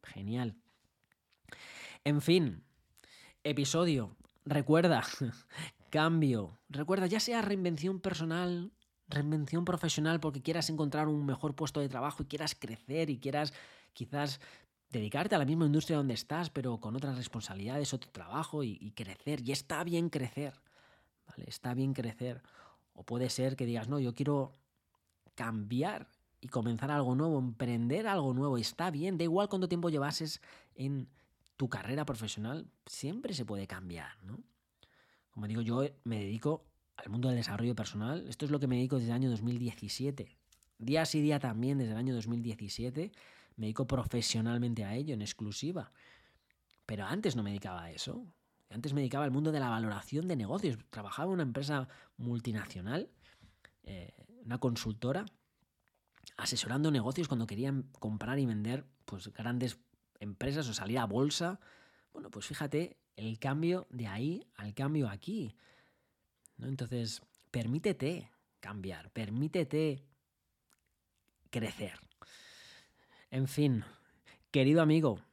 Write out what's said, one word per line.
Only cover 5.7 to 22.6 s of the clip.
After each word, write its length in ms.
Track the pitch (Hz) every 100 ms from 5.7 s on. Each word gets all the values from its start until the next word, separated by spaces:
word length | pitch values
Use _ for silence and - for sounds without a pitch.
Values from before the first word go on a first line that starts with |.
| _ -
cambio, 720 | 151 160 165 147 117 92 - _
recuerda, 380 | 139 151 190 190
ya 120 | 214
sea 220 | 226 233
reinvención 580 | 208 202 180 160 170 190
personal, 720 | 190 175 165 165 180 175 175 _ _ _ -
reinvención 580 | 147 147 156 143 165 175
profesional, 540 | 170 165 147 151 165
porque 220 | 156 139
quieras 280 | 143 165 165
encontrar 380 | 156 147 151 156
un 180 | 151 143
mejor 300 | 131 156 135
puesto 240 | 156 151
de 100 | 139
trabajo 340 | 131 139 -
y 20 | 135
quieras 300 | 147 147 -
crecer 540 | - 113 - 151 160
y 100 | 127
quieras 340 | 135 143 147 - - - -
quizás 460 | - 117 143 143 135 - - _ _ _
dedicarte 460 | 120 107 139 190 185
a 20 |
la 60 | 135
misma 200 | 165 156
industria 320 | 147 151 151
donde 160 | 139
estás, 360 | 113 - 151 165
pero 300 | 147 127 113
con 160 | 107 123
otras 220 | 139 127
responsabilidades, 760 | 117 117 - 95 101 139 139
otro 180 | 131 -
trabajo 520 | - 85 131 160 151
y, 140 | 127 101
y 120 | 107
crecer. 500 | - 101 92 - 147
Y 100 | 120
está 320 | 135 - 156
bien 260 | 175 170 170
crecer, 520 | 151 123 - 143 - _ - - - _ _ -
¿vale? 180 | - -
Está 260 | - 123
bien 200 | 123 135
crecer. 480 | 131 117 107 123 123 - -